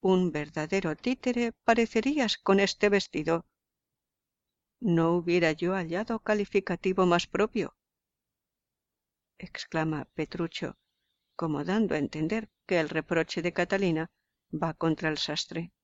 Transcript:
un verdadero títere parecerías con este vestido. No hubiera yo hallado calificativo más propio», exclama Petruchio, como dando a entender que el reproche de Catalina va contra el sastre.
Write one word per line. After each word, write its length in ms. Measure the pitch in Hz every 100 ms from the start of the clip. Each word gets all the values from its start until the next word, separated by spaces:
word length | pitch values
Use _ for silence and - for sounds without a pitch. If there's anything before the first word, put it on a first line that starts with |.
un 280 | 190 185 180
verdadero 640 | 151 147 - 156 196 180
títere 580 | 151 - 254 - 240 233 -
parecerías 720 | - 226 226 233 240 302 233 -
con 220 | - 196
este 300 | 196 - 208
vestido. 560 | 202 - - 156 165 - _ _ _ _ _ _ _ _ _ _ _ _ _
No 320 | 220 170 165
hubiera 400 | 175 170 175 165
yo 200 | 156 175
hallado 480 | 190 165 170 220 220
calificativo 880 | - 214 202 202 - 175 190 185 185
más 200 | 175 -
propio», 500 | - 214 226 170 _ _ _ _ _ _ _ _ _ _ _ _ _ _ _ _ _
exclama 680 | - - - 165 160 151 -
Petruchio, 640 | - 156 - 165 - 151 - _ _ _ _ _ -
como 280 | 165 143
dando 300 | 151 202 208
a 40 | 156
entender 520 | 147 156 156 214 220 _ -
que 140 | 180
el 100 | 156
reproche 500 | 160 156 165 160 -
de 140 | 170
Catalina 560 | - 175 196 196 160 165 _ _ _ _
va 220 | 156 165
contra 340 | 156 165 156 160
el 80 | 151
sastre. 560 | - 151 - 165 170 _